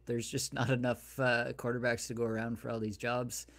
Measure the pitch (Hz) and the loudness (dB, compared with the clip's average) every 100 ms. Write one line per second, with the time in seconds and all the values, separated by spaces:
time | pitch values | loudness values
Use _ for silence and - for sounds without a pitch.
0 | - 120 117 135 - 135 120 127 123 120 | -2 -2 0 -2 -2 0 2 2 2 0
1 | - - 127 120 123 117 123 123 120 117 | -4 0 4 4 2 -2 -2 2 2 0
2 | - 117 117 110 117 113 117 113 107 101 | -2 0 0 2 0 -2 -4 -2 -2 -2
3 | 120 123 120 - - | 0 0 0 -4 -10